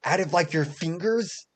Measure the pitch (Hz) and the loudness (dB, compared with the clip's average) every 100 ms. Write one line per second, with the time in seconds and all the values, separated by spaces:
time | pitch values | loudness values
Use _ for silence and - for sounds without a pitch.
0 | - 175 180 175 170 160 147 - 165 170 | 0 0 2 2 2 2 -2 -2 -4 -2
1 | 196 226 202 - - | 0 0 0 -8 -18